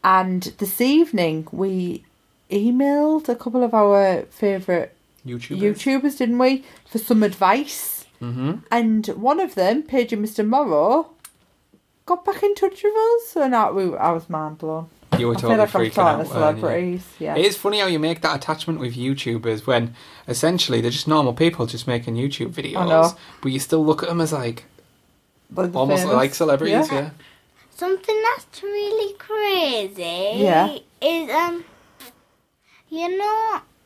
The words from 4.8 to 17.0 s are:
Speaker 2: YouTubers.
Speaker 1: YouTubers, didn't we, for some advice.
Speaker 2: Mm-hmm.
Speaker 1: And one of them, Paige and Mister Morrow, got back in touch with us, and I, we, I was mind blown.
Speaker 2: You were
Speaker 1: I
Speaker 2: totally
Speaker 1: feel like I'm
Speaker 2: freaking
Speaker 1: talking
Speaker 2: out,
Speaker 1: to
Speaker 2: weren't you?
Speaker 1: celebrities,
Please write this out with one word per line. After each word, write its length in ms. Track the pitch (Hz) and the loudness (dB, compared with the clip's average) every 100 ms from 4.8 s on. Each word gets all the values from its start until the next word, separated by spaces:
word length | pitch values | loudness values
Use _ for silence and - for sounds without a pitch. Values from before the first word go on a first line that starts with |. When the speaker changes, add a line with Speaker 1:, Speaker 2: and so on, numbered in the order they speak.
| - _ _ _ 127 | -2 _ _ _ -12
Speaker 2:
YouTubers. 320 | 120 - 190 | -12 -8 0
Speaker 1:
YouTubers, 580 | 208 202 269 269 277 277 | 0 0 0 0 0 0
didn't 180 | 240 240 | 0 4
we, 260 | 254 269 - - _ | 2 2 -6 -20 _
for 120 | 226 | -8
some 240 | - 220 | 2 4
advice. 840 | 208 190 190 233 285 - - - - _ | 4 2 2 2 -2 -8 -8 -10 -14 _
Speaker 2:
Mm-hmm. 300 | 120 123 135 214 - | -8 -4 -4 -4 -2
Speaker 1:
And 380 | 240 226 220 208 | 0 2 0 -2
one 320 | 185 240 320 | -2 0 0
of 160 | 381 - | -2 0
them, 260 | 185 262 | 0 0
Paige 320 | 311 269 240 | 0 -2 0
and 80 | 220 | -2
Mister 220 | 214 220 | -4 -2
Morrow, 640 | 214 247 269 151 175 294 311 _ - _ _ _ _ _ _ _ - | 0 0 2 2 4 2 0 _ -20 _ _ _ _ _ _ _ -4
got 180 | 359 | -2
back 200 | 370 392 | -2 0
in 100 | 403 | 0
touch 300 | 403 392 392 | 0 -2 0
with 100 | 415 | 0
us, 420 | 427 453 466 466 330 | 2 2 2 0 -2
and 200 | 269 240 | 0 2
I, 160 | 208 | 2
we, 240 | 196 185 170 | 0 -2 0
I 140 | 165 | 0
was 180 | 165 165 | -2 -6
mind 300 | 156 156 156 | -8 -8 -8
blown. 300 | 160 156 160 _ - - | -8 -8 -10 _ -4 0
Speaker 2:
You 120 | 120 | 0
were 40 | |
Speaker 1:
I 60 | 117 | 0
Speaker 2:
totally 140 | 120 113 | 2 2
Speaker 1:
feel 20 | 104 | 2
like 100 | - | 2
I'm 60 | |
Speaker 2:
freaking 120 | 113 208 | 0 2
Speaker 1:
talking 60 | |
Speaker 2:
out, 80 | 175 | 2
Speaker 1:
to 280 | 151 - 139 | 2 -2 0
Speaker 2:
weren't 180 | 151 127 | 0 0
you? 40 | |
Speaker 1:
celebrities, 420 | 160 165 180 180 | -2 -2 -4 -6